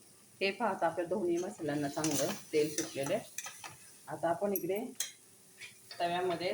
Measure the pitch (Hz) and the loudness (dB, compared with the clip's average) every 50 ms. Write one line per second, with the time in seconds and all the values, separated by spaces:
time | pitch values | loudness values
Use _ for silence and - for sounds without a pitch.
0 | - - - - - - - - 190 196 196 - 240 202 190 - 175 165 165 180 | -20 -20 -20 -20 -20 -14 -4 0 0 0 2 2 2 2 2 4 2 2 2 2
1 | 170 170 185 - 170 175 170 170 185 202 214 - 160 147 147 151 143 143 139 160 | 0 0 0 2 2 2 2 2 0 -2 -4 -4 -2 0 0 2 0 0 0 0
2 | 156 160 147 135 147 185 208 - - - 160 151 151 156 - 170 160 - - 135 | 0 2 2 2 2 0 0 -2 -4 2 4 4 4 4 2 -2 -4 -4 -2 -2
3 | 139 147 190 240 - - - - - - - - - - - - - - - - | 0 0 0 -2 -2 -6 -12 -10 -10 -12 -12 -12 -14 -16 -16 -16 -20 -20 -20 -18
4 | - - 156 151 170 165 170 - 202 208 196 170 165 170 190 214 254 247 - - | -12 -8 -6 0 2 2 2 2 2 2 2 0 0 0 -2 -2 -2 -6 -6 -6
5 | - - - - - - - - - - - - - - - - - - - - | -6 -6 -8 -16 -20 -20 -20 -20 -20 -20 -18 -16 -16 -16 -18 -18 -18 -12 -4 -2
6 | 175 170 175 180 185 185 170 160 175 190 | 0 0 2 2 2 0 0 0 0 -2